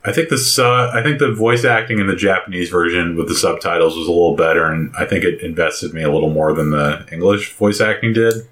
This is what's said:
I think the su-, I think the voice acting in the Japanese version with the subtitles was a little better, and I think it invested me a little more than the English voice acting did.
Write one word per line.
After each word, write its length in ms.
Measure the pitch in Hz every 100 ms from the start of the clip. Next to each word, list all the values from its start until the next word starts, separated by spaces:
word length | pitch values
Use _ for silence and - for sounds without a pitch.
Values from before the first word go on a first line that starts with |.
| 110
I 80 |
think 160 | 139 160
the 80 | 131
su-, 260 | - -
I 380 | 123 123 120 117
think 160 | 151 143
the 140 | 135
voice 320 | 107 113 120 123
acting 340 | 113 113 110
in 80 | 98
the 80 | 90
Japanese 540 | 98 92 - 90 87
version 480 | 87 85 87 85 82
with 100 | 82
the 80 | -
subtitles 640 | 92 82 92 85 80 82
was 100 | 80
a 40 |
little 240 | 85 85 80
better, 260 | 82 82
and 300 | 80 80 76 -
I 60 | 73
think 200 | 90 90
it 160 | 82
invested 520 | 87 80 80 - 85
me 100 | 80
a 60 | 78
little 180 | 78 78
more 240 | 78 78
than 180 | 76 76
the 340 | 73 73 76 -
English 420 | 82 90 101 - -
voice 260 | 104 104
acting 320 | 107 104 113
did. 200 | 113 113 113 -